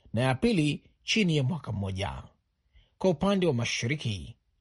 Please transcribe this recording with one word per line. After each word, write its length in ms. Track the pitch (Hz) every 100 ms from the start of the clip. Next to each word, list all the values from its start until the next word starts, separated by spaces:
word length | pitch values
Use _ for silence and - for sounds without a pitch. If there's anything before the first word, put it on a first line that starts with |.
| -
na 80 | 107
ya 140 | 131 127
pili 480 | 233 196 147 143 _ _
chini 340 | - 226 185 151
ya 60 |
mwaka 280 | 131 160 -
mmoja. 520 | 101 98 92 73 65 - _ _ _ _ - _ -
Kwa 120 | 190
upande 380 | 156 196 196 175
wa 60 |
mashariki, 800 | 123 113 - 120 147 117 98 78 - _ _